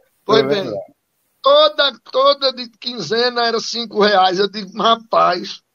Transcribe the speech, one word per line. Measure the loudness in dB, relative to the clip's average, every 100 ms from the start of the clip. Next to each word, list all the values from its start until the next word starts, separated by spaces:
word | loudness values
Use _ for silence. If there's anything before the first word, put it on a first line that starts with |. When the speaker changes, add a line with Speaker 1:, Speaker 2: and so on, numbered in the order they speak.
| _ _
Speaker 1:
Pois | 0 0
Speaker 2:
Tô | 2
Speaker 1:
bem. | -2
Speaker 2:
lembrado. | -4 -8 -12 _ _ _ _ _
Speaker 1:
Toda, | 2 4 4 2 -2 -4 -6
toda | 0 2 2 -2
de | -6 -12 _
quinzena | -12 -10 -4 -2 -2 0
era | -2 -2
cinco | -6 -8 -6 0
reais. | 2 4 2 2
Eu | -2
digo, | -4 -12 -2
"Rapaz", | 0 0 0 0 2 0 -6 -14 _